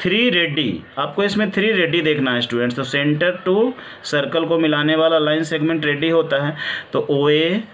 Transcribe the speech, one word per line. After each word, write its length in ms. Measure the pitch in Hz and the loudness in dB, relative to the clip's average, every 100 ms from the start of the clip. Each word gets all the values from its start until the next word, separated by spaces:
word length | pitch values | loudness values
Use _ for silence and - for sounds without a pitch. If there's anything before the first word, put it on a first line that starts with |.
three 220 | 180 202 247 | -2 2 2
radii, 380 | 175 165 143 123 82 - - | 2 0 0 -2 -4 -8 -6
आपको 260 | 147 196 | -4 -2
इसमें 220 | 202 202 214 | -2 0 -2
three 200 | 202 214 196 | 0 0 2
radii 240 | 160 170 | 2 2
देखना 300 | 156 147 131 | 0 0 0
है 60 | 120 | 0
स्टूडेंट्स, 360 | 117 120 123 123 | -2 -2 -2 -2
तो 80 | 127 143 | -4 0
center 340 | 147 151 175 180 185 | 0 2 0 0 0
to 100 | 196 254 - - - - | 2 2 -2 -14 -16 -4
circle 340 | 147 139 165 160 | -2 0 -2 0
को 100 | 165 | 2
मिलाने 380 | 160 147 151 156 | 2 2 2 2
वाला 220 | 160 165 | 4 2
लाइन 240 | 151 156 156 | 2 0 -2
सेगमेंट 340 | 160 160 165 151 | -2 0 0 -2
radii 260 | 143 165 | 0 2
होता 320 | 165 151 139 143 | 2 2 0 -2
है, 100 | 147 - - - | -4 -8 -8 -6
तो 140 | 135 113 | -4 0
ओ 180 | 139 147 | 2 4
ए 340 | 151 165 208 220 | 4 2 -2 -6